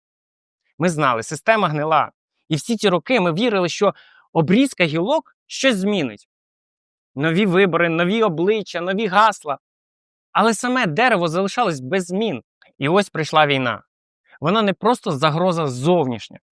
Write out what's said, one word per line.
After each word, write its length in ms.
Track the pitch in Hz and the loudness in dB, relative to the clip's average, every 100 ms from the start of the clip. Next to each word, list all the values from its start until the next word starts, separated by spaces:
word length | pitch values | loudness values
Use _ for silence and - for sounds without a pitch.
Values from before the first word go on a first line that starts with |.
| _ _ _ _ _ _ _ - | _ _ _ _ _ _ _ -4
Ми 120 | 175 | -2
знали, 340 | 156 139 113 | 0 0 0
система 440 | - 151 - 220 180 | -4 -2 0 2 0
гнила. 440 | 151 156 151 113 - _ _ - | -2 0 2 0 -6 _ _ -6
І 60 | 156 | -4
всі 220 | - 226 | -2 -2
ці 120 | 202 | 0
роки 300 | 175 - 247 | 0 0 0
ми 140 | 175 | 0
вірили, 360 | 160 247 196 175 | 0 0 0 -2
що 240 | - 202 - - _ _ | 0 0 -2 -10 _ _
обрізка 500 | 160 147 214 277 - | 0 4 4 2 0
гілок 520 | 170 160 196 311 - _ - | -2 -2 -2 -2 -4 _ -16
щось 300 | - 262 196 | -2 0 0
змінить. 520 | 196 202 127 101 _ _ _ _ _ _ _ _ _ 131 | 0 -2 -4 -8 _ _ _ _ _ _ _ _ _ -4
Нові 300 | 160 165 208 | -2 0 2
вибори, 440 | 180 196 165 170 | 2 2 2 0
нові 340 | 165 175 226 | 0 0 0
обличчя, 580 | 214 151 190 220 185 170 | 0 0 0 -2 -4 -6
нові 260 | 180 196 214 | -4 -2 0
гасла. 500 | 190 220 190 151 135 _ _ _ _ _ _ _ | 2 2 0 -8 -10 _ _ _ _ _ _ _
Але 220 | 170 220 | 0 2
саме 320 | 214 247 254 196 | 0 -2 -2 -2
дерево 420 | 147 247 196 170 | 0 2 2 0
залишалось 520 | 170 196 - 214 143 | -2 -2 -2 -2 -4
без 260 | 127 190 175 | -4 -4 -2
змін. 360 | 185 220 120 - _ _ - | -4 -4 -6 -10 _ _ -6
І 120 | 139 | 0
ось 200 | 196 196 | 0 0
прийшла 380 | 156 151 156 147 | -4 0 2 2
війна. 360 | 135 127 101 - _ _ _ _ _ | 2 -2 -6 -10 _ _ _ _ _
Вона 200 | 151 220 | -2 0
не 120 | 202 | 0
просто 380 | - 214 247 196 | 0 -2 -2 -4
загроза 560 | 135 156 156 185 170 147 | 0 0 2 0 0 -2
зовнішня, 720 | 123 151 180 131 113 - - _ | 0 2 2 2 -4 -10 -20 _